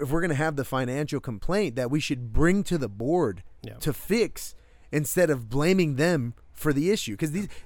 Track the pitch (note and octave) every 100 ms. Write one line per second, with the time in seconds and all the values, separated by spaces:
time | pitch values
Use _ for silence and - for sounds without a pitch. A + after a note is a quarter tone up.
0 | C#3 D#3+ F3 C3+ D#3+ C#3+ B2+ C3 B2+ C3+
1 | D3+ C#3+ - G#2+ - F#3+ F#3+ A#2+ B2 D3
2 | - C3+ A#2+ A2 D#3+ G3+ - F3 A#2+ G2+
3 | A#2 F3 C3+ F#2 - - - G#2+ - C#3
4 | - A3 G3+ - - - - - - D3+
5 | D3 F3+ F3 C3+ A2+ C3 D#3 F#3+ D#3+ C3
6 | E3 E3 A#2+ - - - - C#3+ D#3+ G#3+
7 | - - D#3+ D#3+ G3+ -